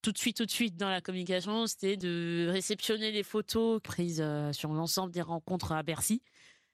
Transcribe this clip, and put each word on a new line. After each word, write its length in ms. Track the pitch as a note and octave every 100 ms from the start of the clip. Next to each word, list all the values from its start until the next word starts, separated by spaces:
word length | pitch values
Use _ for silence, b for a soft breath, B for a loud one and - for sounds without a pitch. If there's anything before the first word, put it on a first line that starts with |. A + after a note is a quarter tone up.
tout 100 | -
de 60 | G3
suite, 180 | B3 -
tout 100 | A3
de 40 |
suite 240 | - A#3 E3+
dans 120 | G3
la 120 | F#3
communication, 680 | F3 F#3 F3+ F#3 F3+ A3 A3+
c'était 300 | - F#3+ G3+
de 500 | F3+ E3+ E3+ E3+ E3+
réceptionner 580 | F#3+ - - - G#3+ G#3+
les 140 | G#3+
photos 560 | G3 G#3+ G#3 A3 A3+ A3
prises, 380 | - - F3 D#3+
euh, 300 | D#3 D3 D3
sur 200 | C#3+ D3+
l'ensemble 380 | D#3 E3 G3 F#3
des 120 | F3
rencontres 500 | D#3+ E3+ - F3+ -
à 100 | D#3
Bercy. 400 | D#3 D#3 - A3 b b b b b